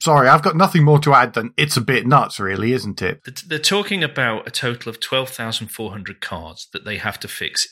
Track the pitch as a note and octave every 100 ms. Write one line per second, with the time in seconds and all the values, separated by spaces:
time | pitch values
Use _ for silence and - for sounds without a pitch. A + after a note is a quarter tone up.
0 | E3 D3 B2+ D#3 F3+ D#3+ F#3+ F3 D3 D3
1 | D3 C#3 B2 A#2 A#2 - D3+ C3+ A2 B2+
2 | A2+ C#3 G#2 - G2 F#2+ A2 B2+ G2+ F#2
3 | F#2 - - C3 F3 D#3 D3+ G3 G3+ G3
4 | D3+ C#3 B2 A2 - - B2+ A#2+ - A2+
5 | - C3+ C3 - A2+ A2 A2 - G#2+ G#2
6 | F#2+ G2 - F2+ D#2+ - - - G#2 G2
7 | G#2 - - - F2+ - -